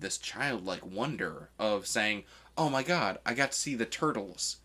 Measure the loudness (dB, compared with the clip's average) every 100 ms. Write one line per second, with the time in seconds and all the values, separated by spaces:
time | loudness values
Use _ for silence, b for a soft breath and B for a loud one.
0 | -6 -4 -6 -2 -2 -2 -2 -6 -6 -4
1 | -2 0 -4 -6 -12 -2 2 2 0 0
2 | 2 0 -6 B B 0 2 4 4 4
3 | 2 0 0 2 2 0 -2 0 -2 2
4 | 2 2 -4 -4 -6 -6